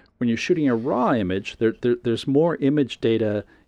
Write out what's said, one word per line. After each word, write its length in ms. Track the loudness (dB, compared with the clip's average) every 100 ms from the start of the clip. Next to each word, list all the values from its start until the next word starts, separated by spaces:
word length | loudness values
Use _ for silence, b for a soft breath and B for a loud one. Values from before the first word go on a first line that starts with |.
| b -4
When 100 | -2
you're 100 | -2
shooting 300 | 0 0 2
a 80 | 0
raw 380 | 0 0 0
image, 440 | 0 0 -2 -6 -2
there, 140 | -2 0
there, 160 | 0 0
there's 240 | 0 -4 0
more 300 | 2 2 0
image 420 | 0 0 -2 -2
data 460 | 0 0 0 -2 -6 b